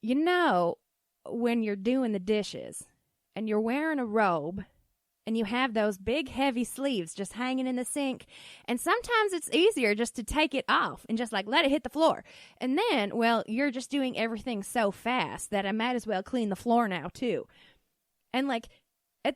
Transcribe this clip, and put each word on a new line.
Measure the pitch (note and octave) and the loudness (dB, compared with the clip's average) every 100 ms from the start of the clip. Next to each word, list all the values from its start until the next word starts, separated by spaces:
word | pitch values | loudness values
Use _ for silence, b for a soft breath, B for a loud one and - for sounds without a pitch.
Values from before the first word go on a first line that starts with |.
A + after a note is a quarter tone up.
You | G#3+ | 0
know, | C4 D#4+ F4+ E4 F#3 F3 - _ _ _ _ - | 2 4 4 4 4 2 -2 _ _ _ _ -10
when | A#3+ A#3 A#3 | -2 0 2
you're | A3 G3+ | 0 -2
doing | G3 B3+ B3 | 0 2 2
the | G#3 | -2
dishes | F#3 G#3+ G3 - - - - _ _ _ _ | 0 0 0 -8 -10 -12 -16 _ _ _ _
and | - A3 | -8 0
you're | G#3+ | 2
wearing | A3 C4 D#4 D4+ | 2 0 0 0
a | A#3+ | 0
robe | G#3+ G3+ E3+ D3 G3 F#3+ _ _ _ _ _ - | 4 4 4 -2 -8 -12 _ _ _ _ _ -4
and | A3+ | -2
you | |
have | G#3 A#3+ C4 | 0 0 0
those | A3 G#3+ G3 | 2 0 0
big, | G3 C4 C4 | -2 -2 -2
heavy | A#3+ C#4 A#3+ | 0 0 2
sleeves | A#3 - C#4 A#3 E3 | -4 -2 -2 -2 -4
just | - G3 | -6 -8
hanging | - B3+ C4 B3+ | -4 -2 -2 -2
in | |
the | B3+ | -2
sink, | B3 - C#4 B3 - B B B - | -4 -2 -2 -4 -10 B B B -4
and | A#3 | -2
sometimes | - G#4+ A#4+ A#4 G#4+ | 2 0 2 2 2
it's | F4+ - | 0 0
easier | C4+ F#4 A4 A3+ | 4 4 4 2
just | G#3 A#3 | 2 -2
to | - | -4
take | G#3+ C#4 D#4 | -4 0 2
it | C4+ - | 0 0
off | C#4 B3+ C3+ - | 2 2 -4 -4
and | A3 | -4
just, | A#3 | -2
like, | G#3 G3+ | -2 0
let | C4+ | 2
it | D4+ | 4
hit | C#4+ | 2
the | B3 | -2
floor. | D4 D#4+ - - B B B | 2 4 4 -6 B B B
And | B3+ C#4 A#4 | -2 0 2
then, | D4 G3+ - | 2 0 2
well, | A#3 A3+ - | 2 2 0
you're | A3 C#4+ | -2 -2
just | B3 B3 | -2 -4
doing | C#4+ C4 - | -2 -2 -2
everything | A3+ A3+ A#3 A3 | -4 -4 -6 -6
so | G3 B3 G#3 | -4 0 0
fast | - - B3+ D#3+ G#2+ - | 0 -2 -2 -2 -6 -4
that | G3+ G3 | -2 -2
I | |
might | A3 A#3 B3 | -2 0 -2
as | G#3+ | -2
well | F#3+ | -4
clean | G3 B3+ G#3+ | -2 -2 -2
the | |
floor | F#3+ - A#3 A3+ | -2 2 2 2
now, | F3 D3+ | -2 -6
too. | - B3 E3 - b b b _ _ _ _ _ | -4 -2 -2 -6 b b b _ _ _ _ _
And, | B3 C#4 | -4 -2
like, | A#3+ - b _ _ _ _ | -4 -6 b _ _ _ _
at | - | -4